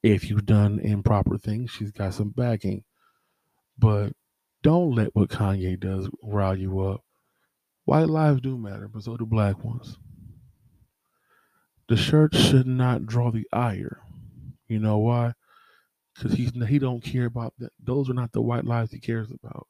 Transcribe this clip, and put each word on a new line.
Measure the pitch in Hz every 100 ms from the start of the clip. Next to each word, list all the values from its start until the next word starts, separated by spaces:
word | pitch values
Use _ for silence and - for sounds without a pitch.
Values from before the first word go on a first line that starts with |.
If | 110 101 -
you've | 104 104
done | 107 101 104
improper | - 104 95 104 95 104
things, | 110 107 123
she's | - 107
got | - 98
some | 92 104
backing. | 101 123 110 98 98 - _ _ _ _ _ _ _ _ -
But | 110 104 101 - _ _ _ _
don't | 151 165 175
let | 117 104 110
what | 101
Kanye | - 101 95 92 92
does | 92 95 95 -
rile | 107 104 95 95
you | 95 95
up. | 98 98 _ _ _ _ _ _ _ _ -
White | 151 160
lives | 156 156 135
do | 131 127
matter, | 104 101 101
but | 110
so | 107 117
do | 113
black | 110 101 101
ones. | 113 117 - - - - - - - _ _ _ _ _ _ _ _ _ _ _ _ _ -
The | 117
shirt | - 151 156
should | - - 135 127
not | 127 127 123 110
draw | 117 120
the | 113 -
ire. | - 120 95 - - - - - - - - _
You | 110
know | 107 107
why? | 113 120 120 117 _ _ _ _ _ _ _
'Cause | - 113
he's, | - 120 120 117
he | 143
don't | 135 120
care | - 127 120
about | 120 117 _
that. | 117 _
Those | - 131 131
are |
not | 127 120
the | -
white | 113 120
lives | 117 117 113
he | 120
cares | - 117 110
about. | 123 117 -